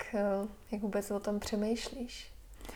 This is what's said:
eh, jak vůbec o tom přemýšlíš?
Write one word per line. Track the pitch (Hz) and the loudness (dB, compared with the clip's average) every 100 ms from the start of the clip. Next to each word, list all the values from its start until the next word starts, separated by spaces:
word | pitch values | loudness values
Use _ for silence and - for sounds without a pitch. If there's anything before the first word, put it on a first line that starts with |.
| - 214 | -2 2
eh, | 202 196 208 - - | 4 4 0 -6 -6
jak | 208 | -2
vůbec | 208 208 - | 2 2 2
o | 202 | 0
tom | 208 208 | 2 0
přemýšlíš? | - 208 214 240 - 269 240 - - - - - - | 2 2 4 2 0 -4 -6 -8 -12 -14 -14 -12 -12